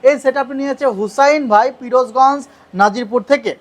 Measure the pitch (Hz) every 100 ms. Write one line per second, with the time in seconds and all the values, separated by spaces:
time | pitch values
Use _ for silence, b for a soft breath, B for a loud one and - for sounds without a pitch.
0 | 254 285 269 269 262 269 277 269 269 196
1 | 208 208 277 302 262 208 247 254 247 254
2 | 247 226 269 285 - b b 185 208 208
3 | 220 240 196 277 220 135